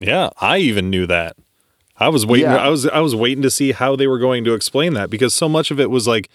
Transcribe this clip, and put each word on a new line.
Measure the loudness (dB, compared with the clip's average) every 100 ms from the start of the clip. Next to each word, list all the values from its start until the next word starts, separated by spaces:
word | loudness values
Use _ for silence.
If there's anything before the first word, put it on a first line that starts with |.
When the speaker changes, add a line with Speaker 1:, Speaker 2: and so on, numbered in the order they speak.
Speaker 1:
Yeah, | -2 -2 -2 -2
I | 0 2
even | 2 0 0
knew | 0 0
that. | 0 -2 -10 _ _ _ _ _ -2
I | 0
was | 2 2
waiting, | 2 4
Speaker 2:
Yeah. | 2
Speaker 1:
I | 2
was, | 0 0
I | 0
was | 0 0
waiting | -2 0
to | -2
see | 0 -2
how | 0 0 0
they | 0
were | 0
going | 0 0
to | 0
explain | -2 -2 -2 -2 -2
that, | -4
because | -2 0
so | 0 0
much | 0 0
of | 0
it | 0
was, | 0 0
like, | -2 -4